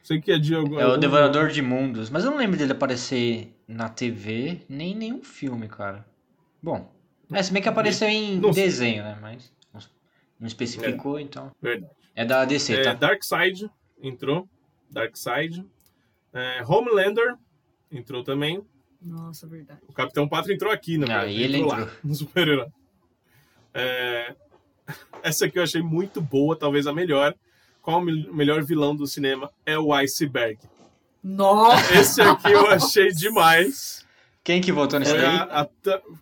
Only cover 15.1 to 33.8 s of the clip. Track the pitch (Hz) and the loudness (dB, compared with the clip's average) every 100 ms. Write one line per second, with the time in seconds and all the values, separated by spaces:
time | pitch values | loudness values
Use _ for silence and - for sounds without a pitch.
15.1 | - 127 127 165 175 196 _ _ _ _ | -8 -6 -4 -6 -8 -16 _ _ _ _
16.1 | _ _ 127 127 127 117 202 240 202 196 | _ _ -10 -10 -8 0 0 2 2 2
17.1 | 220 247 208 _ _ _ _ _ 135 117 | 0 -2 -4 _ _ _ _ _ -18 -12
18.1 | 123 120 139 147 185 208 _ _ _ 175 | -10 -6 -4 -4 -6 -12 _ _ _ -18
19.1 | 165 165 156 160 165 143 - _ - 139 | -16 -16 -18 -20 -20 -20 -20 _ -8 -6
20.1 | 151 147 160 170 196 208 208 170 160 127 | -2 -2 -2 -2 -2 -2 -2 -2 -2 0
21.1 | 107 101 104 135 139 151 110 107 - 143 | -2 -2 -2 0 0 0 -2 -6 -8 -8
22.1 | 147 147 180 156 139 117 _ _ _ _ | -8 -4 0 2 0 -2 _ _ _ _
23.1 | _ _ _ _ _ _ - 127 127 123 | _ _ _ _ _ _ -6 -4 -4 -4
24.1 | 120 120 - _ _ _ _ - - - | -6 -8 -14 _ _ _ _ -18 -18 -18
25.1 | - 165 156 180 180 165 165 165 160 196 | -8 -4 -2 -2 0 -2 -2 -2 -2 -4
26.1 | - 143 135 147 160 147 143 143 151 180 | -4 -2 0 0 0 0 0 0 -2 0
27.1 | 139 143 - _ _ _ _ - 170 175 | 2 2 -2 _ _ _ _ -2 0 0
28.1 | 156 151 156 143 156 143 160 147 147 139 | -4 -4 0 2 2 0 0 0 -2 -6
29.1 | - 135 131 143 _ 156 156 151 143 139 | -4 -2 -2 -6 _ -4 -2 2 2 2
30.1 | - 151 127 117 107 - _ - _ _ | -2 -4 -2 -4 -4 -18 _ -20 _ _
31.1 | _ 190 190 196 208 233 - - 180 - | _ -10 2 4 8 8 6 6 6 8
32.1 | - 202 - 170 202 208 185 143 208 196 | 6 6 6 6 6 6 4 4 4 4
33.1 | 165 202 208 165 165 202 - | 2 0 4 6 6 4 -2